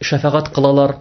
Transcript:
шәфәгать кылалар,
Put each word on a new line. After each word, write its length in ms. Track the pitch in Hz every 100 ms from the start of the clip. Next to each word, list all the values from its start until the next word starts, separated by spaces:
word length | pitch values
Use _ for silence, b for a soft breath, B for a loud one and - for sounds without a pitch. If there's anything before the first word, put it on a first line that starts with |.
шәфәгать 480 | - 143 147 147 151
кылалар, 460 | 143 139 139 139 -